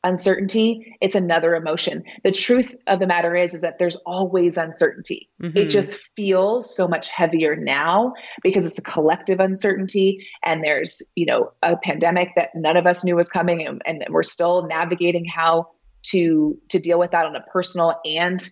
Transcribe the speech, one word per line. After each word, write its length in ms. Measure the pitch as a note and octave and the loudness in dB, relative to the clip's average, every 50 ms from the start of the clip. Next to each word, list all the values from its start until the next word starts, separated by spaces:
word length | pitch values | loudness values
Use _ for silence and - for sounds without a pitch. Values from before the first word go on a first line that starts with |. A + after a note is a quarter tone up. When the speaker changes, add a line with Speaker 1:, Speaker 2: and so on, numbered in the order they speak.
| - | 0
Speaker 1:
Uncertainty, 880 | F3+ F#3 F3 - G3 F#3 - G3 F#3+ - A3+ A3 A3+ A3+ A3+ - - - _ | 0 -2 2 2 2 2 2 0 -2 2 2 2 2 2 -2 -8 -20 -6 _
it's 140 | - F#3+ F#3+ | -2 0 0
another 400 | G3+ F3+ F3 E3 E3 E3 E3 E3+ | 0 0 2 0 2 2 2 0
emotion. 480 | E3 D#3+ D#3 D#3+ E3+ - - D3 D#3 - - - - _ | 0 0 -2 -4 -2 -2 -4 -6 -8 -12 -14 -20 -2 _
The 60 | G3 | 0
truth 440 | F#3+ - - - B3 B3+ B3 B3+ - - _ | 0 0 2 2 4 2 2 -2 -6 -10 _
of 120 | - G3 F3+ | -2 0 0
the 80 | F#3+ | 2
matter 280 | F#3 F3 F3 E3+ E3+ E3+ | 0 2 2 2 2 2
is, 160 | F3+ F3+ F3 F3+ | 2 0 0 -2
is 80 | E3 | -4
that 180 | F3 E3 D#3+ - | -6 -6 -2 0
there's 160 | F3+ F3 D#3+ - - | -2 -2 -2 -6 -10
always 520 | E3+ F3+ F#3 G3 F3+ F#3 F#3 F3 F3 D#3+ | -8 -4 -2 -2 2 2 4 2 2 2
uncertainty. 720 | F3 E3 D#3+ D#3+ - E3 D3+ - - - - - - - _ _ _ | 0 -4 -4 0 0 0 0 0 -4 -12 -12 -12 -12 -12 _ _ _
Speaker 2:
Mm-hmm. 160 | E3+ E3+ D#3 | -10 0 2
Speaker 1:
It 120 | G3 F3 D#3 | 2 2 4
just 280 | - G3+ F#3+ - - - - _ _ | 2 2 2 0 -8 -12 -16 _ _
feels 600 | - G3+ G3 F#3+ F#3 F#3+ G3+ A3+ B3 A3+ - - | -6 0 2 2 4 4 2 0 -2 -4 -6 -2
so 140 | - F#3 F3+ | -2 0 0
much 180 | E3+ D#3 - | 0 -2 -4
heavier 480 | - - - F3+ E3 E3 D#3+ D#3+ D3+ D3 | -8 -2 0 0 2 2 2 2 2 0
now 580 | - D#3 C#3 C3+ C#3 D3 E3 F3+ G3+ A#3 B3+ B3+ - - - - - - | -2 -2 -2 -2 0 0 2 2 2 2 0 -4 -10 -18 -18 -18 0 0
because 220 | F#3 F#3+ G3+ F3 | 2 2 2 0
it's 120 | E3 - | -2 -6
a 40 | - | -10
collective 580 | - - - E3 D3+ D#3 E3+ F3+ - - F#3+ F3+ | -12 -6 -2 2 2 2 2 2 0 -2 0 2
uncertainty, 840 | F#3+ F#3+ F#3+ F#3+ - G#3 F#3+ G3 F#3+ F#3+ - G3+ F#3+ F#3+ G3 F#3+ - - - - - | 2 0 0 0 0 0 0 0 -4 -2 0 2 2 2 2 0 -8 -20 -14 -6 -4
and 180 | E3+ D#3+ D#3+ | -2 -2 -2
there's, 400 | D#3 D3+ D3+ C#3 - E3+ - - - _ _ | 0 -2 0 -2 -2 -6 -8 -12 -14 _ _
you 100 | F3 E3+ | -2 0
know, 280 | C#3+ B2 A#2 - - _ _ - | 2 2 0 0 -2 _ _ 0
a 140 | E3+ E3+ | 0 0
pandemic 540 | E3+ - F#3 D#3 - E3 E3+ F3 F3+ F3+ F3+ - | 0 -2 -6 -2 0 0 2 2 2 0 0 0
that 140 | F3 D#3+ - - | 0 0 0 -4
none 220 | E3 D#3+ D#3 E3 | -4 0 2 2
of 100 | F3+ E3+ | 4 4
us 200 | F3+ F3+ F3+ - | 4 2 2 0
knew 100 | F3+ F3 | 0 2
was 140 | E3+ E3+ - | 2 2 0
coming, 360 | - F#3 E3+ F3 E3+ E3 D#3 | 0 -2 0 0 0 -2 -4
and, 160 | D#3 - - - | -8 -8 -8 -6
and 180 | - E3 D3 - - | -8 -6 -6 -8 -2
we're 140 | D#3+ E3 E3 | 0 0 0
still 440 | - - - F3 F3 F3 F3+ F3 | 0 -2 -2 0 2 2 0 0
navigating 560 | E3 D#3+ D#3+ F3 E3+ F3+ F3 F3 F3 F3 F3 E3+ | -2 -4 -4 -2 -2 -2 0 0 0 0 0 -4
how 440 | E3+ - E3 E3 E3 E3 E3 E3 - _ _ _ - _ _ - | -4 -4 0 2 2 2 2 0 -4 _ _ _ -20 _ _ -8
to, 500 | - - F#3 E3+ E3 D#3+ D#3 D3+ D3+ D3+ - _ | -2 0 2 2 4 4 4 2 2 -2 -6 _
to 120 | _ - F3+ | _ -4 -2
deal 200 | E3 E3+ E3+ F3 | 0 2 2 2
with 120 | F3 F3 | 2 2
that 140 | - E3+ D#3+ | 2 0 0
on 120 | D#3 D3+ | -2 -4
a 40 | B2+ - | -10 -14
personal 520 | - - F#3 F3+ - - F3+ E3 E3 D#3+ - - | -4 -4 -4 -4 -2 -2 0 0 0 0 -2 -6
and 440 | D#3 D#3 D#3+ F3 F3+ F#3 F3+ - - | -6 -4 -2 -2 -2 -2 -4 -6 -10